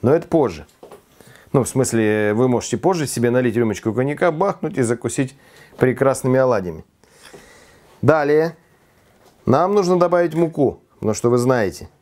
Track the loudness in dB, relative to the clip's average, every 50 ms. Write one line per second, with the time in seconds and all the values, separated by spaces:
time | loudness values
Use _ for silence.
0 | 4 4 2 2 0 0 0 0 0 0 -4 -8 -16 _ _ _ -20 -20 -20 -20
1 | _ _ _ _ -20 -20 -20 -20 -20 -4 -2 -2 -2 0 -2 -2 -2 0 0 0
2 | 2 2 2 0 0 0 0 0 0 0 0 -2 -2 -4 -8 -2 -2 -2 -2 0
3 | -4 -6 -4 -2 0 0 0 2 0 0 0 0 -2 -2 -2 -4 -4 -4 -2 -2
4 | -2 -4 -2 -2 -2 -2 0 0 -2 -2 -2 -4 -8 -8 -2 -2 -2 -2 -2 -4
5 | -4 -8 -4 -4 -6 -6 -6 _ _ _ _ -20 -20 -20 -4 0 0 0 2 0
6 | 0 0 0 0 -2 0 2 2 2 2 0 -2 -2 -6 -10 -12 -16 _ _ _
7 | _ _ _ _ -20 -20 -20 -20 -20 -20 -20 -20 -20 _ _ _ _ _ -14 _
8 | 2 2 4 4 4 2 2 2 2 0 -4 _ _ _ _ _ _ _ _ _
9 | _ _ _ _ _ _ _ _ _ 2 2 2 2 2 2 0 2 2 2 2
10 | 2 2 2 2 0 0 0 0 -2 -2 0 0 -2 -2 -2 -4 _ _ _ _
11 | -4 -4 -4 0 0 2 2 2 2 2 0 0 0 -2 -4 -8 -16 -20 _ _